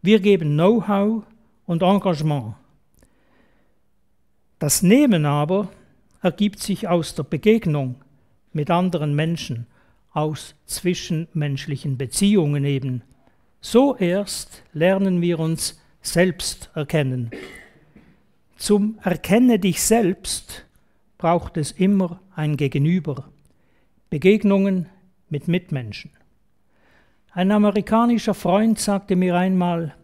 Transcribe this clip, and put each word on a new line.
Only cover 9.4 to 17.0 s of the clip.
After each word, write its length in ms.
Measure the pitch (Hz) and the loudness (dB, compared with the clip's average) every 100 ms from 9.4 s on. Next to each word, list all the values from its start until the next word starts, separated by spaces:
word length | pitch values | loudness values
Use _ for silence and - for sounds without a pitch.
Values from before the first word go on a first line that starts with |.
| - 117 117 _ _ _ _ | -8 -10 -12 _ _ _ _
aus 420 | 156 156 151 - _ - | -6 -4 -6 -14 _ -14
zwischenmenschlichen 1300 | - 180 175 - 160 165 160 147 135 - 135 151 127 | -6 -4 -4 -4 -6 -4 -4 -4 -4 -6 -8 -6 -6
Beziehungen 680 | 131 - 202 208 151 143 | -6 0 2 2 2 -2
eben. 380 | 143 139 131 127 - _ _ _ _ _ | -2 -4 -4 -8 -10 _ _ _ _ _
So 360 | - 226 277 262 | 2 4 4 2
erst 680 | 180 185 202 - - - _ | 0 0 -4 -10 -12 -20 _
lernen 480 | 151 170 190 196 180 | 0 2 2 0 0
wir 180 | 175 165 | 0 0
uns 420 | 160 160 - - _ _ | -2 -4 -6 -10 _ _
selbst 680 | - 165 185 - - - - | -4 2 2 0 -10 -10 -12
erkennen. 560 | - 143 160 | -8 -2 -2